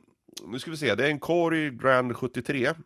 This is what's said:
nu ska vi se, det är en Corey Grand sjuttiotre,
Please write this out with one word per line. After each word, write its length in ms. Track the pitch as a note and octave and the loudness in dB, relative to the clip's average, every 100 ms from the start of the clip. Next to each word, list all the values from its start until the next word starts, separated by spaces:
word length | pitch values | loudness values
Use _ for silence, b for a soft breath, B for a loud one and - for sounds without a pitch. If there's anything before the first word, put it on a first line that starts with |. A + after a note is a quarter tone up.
| _ _ _ - F2+ | _ _ _ -18 -10
nu 120 | B2 | -10
ska 120 | E3+ | -8
vi 60 | D#3 | -2
se, 180 | C#3 | 0
det 120 | G#2+ C#3 | 2 2
är 40 | |
en 100 | D3 | 0
Corey 500 | - E3+ E3 D#3+ D3+ | 0 2 2 0 -2
Grand 460 | A#2 C3 B2+ B2+ A#2 | 0 4 4 2 -2
sjuttiotre, 580 | B2+ C3 A#2+ C#3 B2+ E3 | -4 -4 -4 0 0 -2